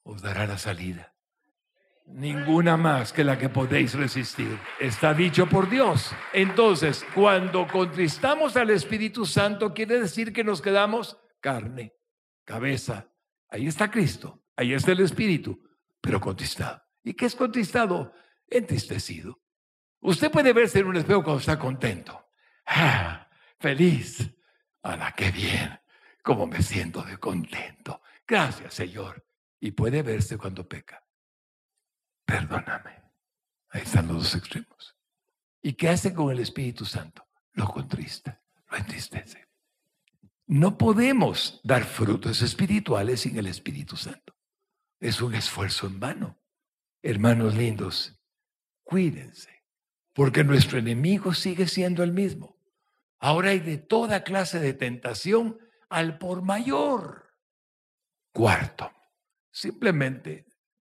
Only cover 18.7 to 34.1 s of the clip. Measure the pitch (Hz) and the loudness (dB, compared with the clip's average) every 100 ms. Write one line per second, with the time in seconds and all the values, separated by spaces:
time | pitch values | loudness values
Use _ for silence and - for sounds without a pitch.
18.7 | - - 104 - 80 80 - _ _ _ | -2 -2 -6 -8 -10 -14 -16 _ _ _
19.7 | _ _ _ - 160 302 302 269 233 220 | _ _ _ 0 2 2 4 6 6 6
20.7 | 196 190 175 151 202 156 143 156 151 127 | 4 2 0 2 2 2 0 0 -2 -2
21.7 | 131 120 90 - - _ _ _ _ - | -4 -4 -4 -10 -20 _ _ _ _ -2
22.7 | - 156 101 85 82 - _ _ _ 151 | 2 4 2 -2 -8 -16 _ _ _ -2
23.7 | 135 175 139 - - 110 - _ _ _ | 4 4 4 -2 -6 -8 -10 _ _ _
24.7 | _ 101 85 80 - 98 95 92 - 76 | _ -8 -6 -8 -2 -2 0 -2 -2 -4
25.7 | - _ _ _ _ - 110 82 - - | -8 _ _ _ _ -2 0 -2 0 0
26.7 | 101 85 - - 95 - 92 76 - - | -2 -6 -8 -12 -10 -6 -6 -6 -10 -12
27.7 | - - - _ _ - 220 143 - - | -14 -16 -16 _ _ -2 0 0 -4 -12
28.7 | - 92 95 92 - - _ _ _ 110 | -10 -10 -10 -14 -16 -20 _ _ _ -8
29.7 | - 117 147 131 107 101 110 98 95 85 | -2 0 0 0 -2 -2 -6 -10 -12 -12
30.7 | 76 - - _ _ _ _ _ _ _ | -16 -18 -20 _ _ _ _ _ _ _
31.7 | _ _ _ _ _ - - - - - | _ _ _ _ _ -2 -2 -2 -6 -6
32.7 | - - - _ _ _ _ _ _ _ | -10 -12 -20 _ _ _ _ _ _ _
33.7 | 98 - - 82 | -12 0 2 2